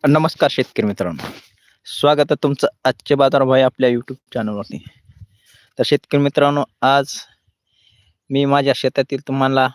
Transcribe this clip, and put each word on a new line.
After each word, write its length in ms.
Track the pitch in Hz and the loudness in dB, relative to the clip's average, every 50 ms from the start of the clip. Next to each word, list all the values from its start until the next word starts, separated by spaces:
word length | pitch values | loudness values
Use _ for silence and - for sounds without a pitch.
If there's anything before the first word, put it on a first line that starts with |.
| - | 2
नमस्कार 460 | 143 147 156 156 160 - - 160 143 | 2 2 2 2 0 0 0 -2 0
शेतकरी 340 | - - 127 - _ - 107 | 0 -2 -6 -4 _ -4 -4
मित्रांनो, 420 | 104 101 - 98 87 82 71 - - - - _ _ _ _ _ _ _ _ _ | -4 -4 -4 -6 -6 -6 -8 -12 -14 -16 -18 _ _ _ _ _ _ _ _ _
स्वागत 440 | - - - - 147 151 147 147 - | -16 -8 -2 0 0 2 2 0 0
आहे 40 | 151 - - | 0 -2 -2
तुमचं 240 | 143 143 - - - _ _ _ | -4 -2 0 -2 -4 _ _ _
आजचे 300 | 127 123 _ _ - 147 | -4 -4 _ _ -2 2
बाजार 280 | 135 139 135 - 139 135 | 2 2 2 4 2 2
भाव 120 | 131 131 | 2 2
या 100 | 131 131 | 2 2
आपल्या 240 | 127 _ - 131 123 | 2 _ 0 0 0
YouTube 280 | 120 120 117 - 131 - _ _ - | 0 0 -4 -10 -16 -16 _ _ -8
चॅनलवरती. 440 | 123 110 107 104 101 101 - - - - - _ _ _ _ - _ - _ _ _ _ _ _ _ _ _ _ - | -6 -6 -4 -6 -8 -10 -10 -14 -16 -16 -18 _ _ _ _ -20 _ -20 _ _ _ _ _ _ _ _ _ _ -4
तर 40 | 123 | -2
शेतकरी 340 | - 147 139 _ _ - 143 | 0 0 -2 _ _ -2 0
मित्रांनो, 420 | 143 143 - - 143 143 143 147 139 _ _ _ | 0 0 0 2 2 2 2 0 -4 _ _ _
आज 320 | - 131 139 139 135 - - - - _ _ _ _ _ _ _ _ _ _ _ _ _ _ _ _ _ _ _ _ _ | 0 2 2 2 0 -4 -10 -16 -18 _ _ _ _ _ _ _ _ _ _ _ _ _ _ _ _ _ _ _ _ _
मी 140 | 135 139 143 | -2 0 2
माझ्या 280 | 139 139 143 139 139 135 | 2 2 2 2 2 -2
शेतातील 440 | - - 131 - - 131 _ - 131 - | 0 -2 -2 -2 -2 -4 _ -4 -8 -6
तुम्हाला 400 | - 135 135 135 135 135 131 131 131 131 | -6 -2 0 0 2 2 2 0 0 -2